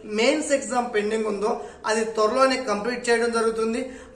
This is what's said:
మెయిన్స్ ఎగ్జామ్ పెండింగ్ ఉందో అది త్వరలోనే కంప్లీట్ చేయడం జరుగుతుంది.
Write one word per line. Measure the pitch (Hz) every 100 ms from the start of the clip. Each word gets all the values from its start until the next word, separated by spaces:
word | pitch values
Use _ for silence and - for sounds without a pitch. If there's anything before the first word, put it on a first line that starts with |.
మెయిన్స్ | 214 208 247 311 294
ఎగ్జామ్ | 277 214 247 226
పెండింగ్ | 214 208 220 214
ఉందో | 196 214 240 - - -
అది | 220
త్వరలోనే | 220 - 214 254 262 262
కంప్లీట్ | 214 202 240 247 240
చేయడం | 233 233
జరుగుతుంది. | 226 226 220 226 240 254 - -